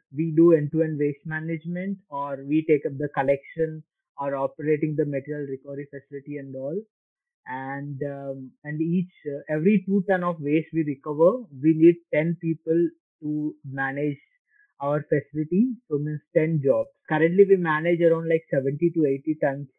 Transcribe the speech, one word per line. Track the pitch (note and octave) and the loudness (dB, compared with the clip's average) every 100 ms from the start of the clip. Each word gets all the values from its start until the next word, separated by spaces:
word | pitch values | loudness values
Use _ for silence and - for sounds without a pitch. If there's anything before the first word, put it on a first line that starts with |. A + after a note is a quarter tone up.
| _ | _
we | C#3 E3 D#3 | -4 0 6
do | F3 | 6
end-to-end | D#3 C#3+ D#3+ D#3+ D3 | 6 0 -2 -2 0
waste | D3 C#3+ D#3+ | -2 -4 -8
management, | D#3 D#3+ D#3+ E3 F3 F#3+ F#3 - | -8 -6 -8 -8 -8 -8 -8 -10
or | C#3+ C#3+ C3+ | -10 -8 -8
we | C#3 D#3 D#3 | 0 0 4
take | C#3+ D3+ | 2 2
up | C3+ | -4
the | D3 | -4
collection | D3 C3+ C#3+ - E3 D#3+ D#3 - _ _ - | -2 0 0 -2 -4 -4 -4 -16 _ _ -8
or | C#3+ C3+ | -6 -4
operating | C3+ - D3+ D3+ D#3 D3 | -4 -4 0 0 0 0
the | D3 | -2
material | C#3 C#3 D3 C#3 | -2 -6 -8 -8
recovery | C3+ C#3+ C#3 C#3+ | -10 -10 -12 -12
facility | C#3 _ C#3+ C#3+ D3 | -16 _ -16 -12 -12
and | C3+ C3 | -10 -10
all. | C3+ F#3 A3 _ _ _ _ _ - | -6 -8 -10 _ _ _ _ _ -14
And, | C3 C3+ C#3 C#3+ C3+ | -10 -8 -8 -8 -6
um, | C#3+ C#3 C#3 C3+ C3 _ | -8 -8 -10 -12 -14 _
and | D3 D3+ | -10 -4
each, | E3 F3+ F3+ _ D3 | 0 0 -2 _ -10
uh, | C#3+ - | -10 -4
every | D#3 F3+ G#3 F#3+ | 0 4 2 2
two | G3+ G3 | -2 2
ton | F#3 | 0
of | F3 E3 | 0 -4
waste | C#3+ D#3 D#3+ | 0 0 0
we | D#3+ | -4
recover, | D3 C3+ D#3 D3 E3+ B3+ F#3+ C3+ | -2 -4 -6 4 4 4 -8 0
we | D3+ D#3 | 2 8
need | E3 E3+ - | 6 6 0
ten | D3+ E3 E3 | 0 0 -2
people | E3 D#3 D#3+ E3+ E3 - _ _ | -4 -4 0 0 0 -4 _ _
to | D3+ D3+ D3+ - | -6 -4 -4 -8
manage | C3+ C3+ C3+ C#3+ D3 C#3+ _ _ _ _ _ - | -12 -6 -4 -2 -4 -4 _ _ _ _ _ -8
our | C#3+ D3 | -2 -2
facility, | - D3 - D3+ D#3 F3+ C4 A3+ - | 0 -2 -2 -6 0 2 2 -2 -6
so | D3 | -4
means | D3+ D3+ _ E3+ | -4 -6 _ 0
ten | D#3+ D#3 | 2 0
jobs. | C3+ A2+ - _ - | 2 0 -2 _ -4
Currently, | D#3 E3 F#3 F#3+ | 2 2 6 6
we | F#3+ | 6
manage | E3+ D#3 E3+ E3+ | 2 0 0 2
around, | E3+ E3 E3 | 4 2 0
like, | E3 - | -2 0
seventy | D3 C3+ C#3+ E3+ | -2 -2 -2 -2
to | E3+ C#3+ | 2 0
eighty | C#3 D#3 D3+ | 0 -4 -2
tons | C#3+ C#3 C#3 | -2 -4 -10